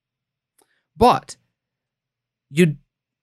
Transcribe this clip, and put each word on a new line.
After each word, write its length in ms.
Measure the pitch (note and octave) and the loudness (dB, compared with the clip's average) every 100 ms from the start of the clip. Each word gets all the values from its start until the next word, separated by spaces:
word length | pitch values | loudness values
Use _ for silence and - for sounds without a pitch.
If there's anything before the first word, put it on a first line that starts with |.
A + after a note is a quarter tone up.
| _ _ _ _ _ _ _ _ _ D#3 | _ _ _ _ _ _ _ _ _ -2
But 400 | A#3 F3+ - - _ _ _ _ _ _ _ _ _ _ _ | 0 0 -8 -20 _ _ _ _ _ _ _ _ _ _ _
you, 280 | C#3 F3 C#3+ _ _ _ _ | -2 -2 -2 _ _ _ _